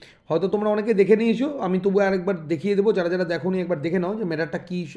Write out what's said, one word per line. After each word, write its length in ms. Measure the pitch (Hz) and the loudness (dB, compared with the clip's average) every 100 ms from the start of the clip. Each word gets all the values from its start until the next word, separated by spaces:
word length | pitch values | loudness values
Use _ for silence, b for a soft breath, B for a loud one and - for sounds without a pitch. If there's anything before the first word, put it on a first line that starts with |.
| B B - | B B -4
হয়তো 200 | 160 185 | -2 0
তোমরা 220 | 208 214 | 0 0
অনেকে 240 | 214 214 | 0 2
দেখে 220 | 196 185 214 | 2 6 4
নিয়েছো, 440 | 233 220 285 277 | 4 0 -2 -2
আমি 200 | 190 185 | -2 0
তবু 200 | 190 190 | 2 2
আরেকবার 480 | 196 190 175 185 151 | 2 2 -2 -4 -4
দেখিয়ে 280 | 165 196 202 | -4 0 2
দেবো, 180 | 208 | 2
যারা 160 | 196 170 | 2 0
যারা 140 | 185 | -2
দেখোনি 380 | 175 170 180 185 | -2 -2 -2 -2
একবার 200 | 180 170 | -2 -2
দেখে 180 | 160 185 | -2 -2
নাও 160 | 175 220 | -2 -4
যে 80 | |
ম্যাটারটা 340 | 196 156 160 170 | -4 -2 -4 -6
কী 300 | - 180 156 | -6 -8 -6